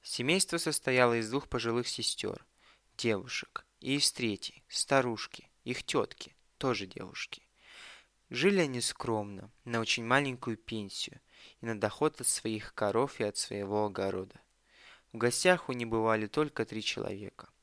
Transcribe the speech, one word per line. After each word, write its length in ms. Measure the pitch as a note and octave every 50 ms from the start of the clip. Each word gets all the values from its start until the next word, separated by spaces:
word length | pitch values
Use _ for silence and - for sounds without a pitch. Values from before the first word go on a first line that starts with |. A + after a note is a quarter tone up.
| _
Семейство 560 | - - - B2 C3 E3 G3 F#3+ - - E3+
состояло 600 | - E3 D3 - - - B2+ B2+ B2+ A#2+ A#2 A#2
из 100 | A2+ G#2+
двух 200 | A#2 C#3 - -
пожилых 400 | - B2 A2+ A#2 A2+ A#2+ A#2+ -
сестер, 580 | - - A#2 - - - - G2 - - - _ _ _ _ - - _ _ _ _
девушек, 720 | - - A#2 A2 G2 - B2 - - - - _ - - _ _ _ -
и 140 | - C3+
из 160 | C#3+ C#3+ - -
третьей, 500 | - B2+ A2+ G#2 F#2+ - - - - _ _
старушки, 840 | - - - - C#3 C3+ C3 B2 A2+ G#2+ - - - - - _ _ _ _
их 180 | - B2 - -
тетки, 540 | - - C#3 A2 - - - - - - _ _ _ _
тоже 300 | _ - C3 A#2+ G#2 G2+
девушки. 560 | F#2 F#2 - - F#2 - - - - - - _ _ _ _ _ - - - - - - - - _ _ _ _ _
Жили 300 | - A#2+ C#3 G3 G3+ F#3+
они 200 | E3+ C#3+ C3 B2
скромно, 680 | A#2 - - - - - A2+ G#2+ G#2 G2+ G2+ F#2+ G2+ - _ _ _
на 160 | B2 A#2 A#2
очень 240 | A2+ - - - A#2
маленькую 520 | A2+ B2 C#3 D3 C#3 B2+ B2 - - A2+
пенсию 640 | G#2+ _ - A#2 A2 G#2 G2 - - - - - - _ _ _ - - - - _
и 60 | -
на 120 | A#2 A2+ G#2
доход 420 | G2+ G#2 - - D3+ D#3 D3+ -
от 60 | B2+
своих 480 | - - - - A#2 A2 G#2+ - - -
коров 460 | - G#2+ G#2 G2 A2+ C3 C#3 - -
и 40 | A#2
от 120 | G#2 G2+
своего 480 | - - - G#2+ G2+ G2+ G2 G2+ G#2 G#2+
огорода. 560 | G#2 G2 G2 G2 G2 F#2+ F#2 F#2+ G2 - - _ _ _ _ _ _ _ - - - - - _ _ -
В 60 | A#2
гостях 500 | C#3+ C3 A#2+ - - F3+ F3+ E3+ - -
у 40 | B2+
них 160 | B2 A#2+ A2+
бывали 400 | A2 A2+ A2 A2+ A2 A2 G#2+ G2+
только 360 | - - D3+ D3 - - A2+
три 180 | - - A2 G#2+
человека. 680 | - - - - - G2+ G2 G#2+ G2 _ - - - _ _